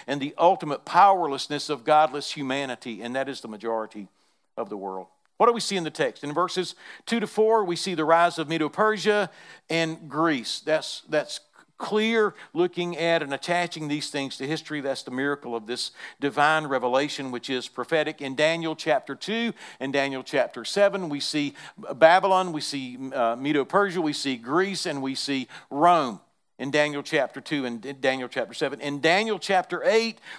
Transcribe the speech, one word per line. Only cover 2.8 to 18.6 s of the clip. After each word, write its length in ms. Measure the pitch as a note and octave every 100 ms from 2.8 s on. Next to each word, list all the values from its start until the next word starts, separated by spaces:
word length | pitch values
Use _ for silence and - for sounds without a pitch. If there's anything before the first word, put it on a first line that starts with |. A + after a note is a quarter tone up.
| B2 G#2+
and 120 | A#2+
that 140 | C3 C3+
is 140 | B2+
the 60 | A2+
majority 600 | G#2+ A2+ A2+ G#2+ G#2+ G2 _ _ _ _ -
of 140 | G#2+
the 60 | G2+
world. 300 | F#2+ F#2+ F#2 _ _ _
What 100 | A3+
do 60 |
we 60 | A#3+
see 160 | - G3
in 60 |
the 80 | D#3+
text? 320 | - C#3 -
In 100 | C#3+
verses 440 | D3 F3 - F3 - - -
two 140 | - A#3
to 80 | G#3+
four, 380 | - A3 A3+
we 100 | F#3+
see 200 | E3+ - E3+
the 80 |
rise 340 | D#3 E3 F3 E3
of 100 | D3+
Medo-Persia 800 | E3 D3+ - G#3+ G#3+ E3+ G#3 G3 - - - _
and 400 | E3 D#3+ D#3+ D#3
Greece. 540 | D3 E3 C#3 A2 -
That's, 380 | - D#3 - - -
that's 320 | D3+ C#3+ - _ _ _ _
clear 560 | - G#3+ A3 A3+ G#3 - -
looking 440 | D#3 F3 F3 F3 E3
at 280 | E3+ E3
and 100 | C#3+
attaching 540 | C#3 - F3 F3 E3 D3+
these 200 | D3+ -
things 280 | D3 C3+ -
to 100 | C3+
history. 340 | D#3 - D3+
That's 220 | C3+ B2+
the 80 | -
miracle 460 | B2+ C#3 C#3+ B2 A#2
of 100 | G#2+
this 240 | A#2+ - - - -
divine 480 | C#3 C3+ D3 D#3 D3+
revelation, 640 | C3 A#2+ B2+ D3 - C3+
which 180 | B2 -
is 160 | C3 A#2+
prophetic. 540 | - A#2+ D#3+ D3+ D3+
In 160 | C#3 C3
Daniel 400 | D3+ E3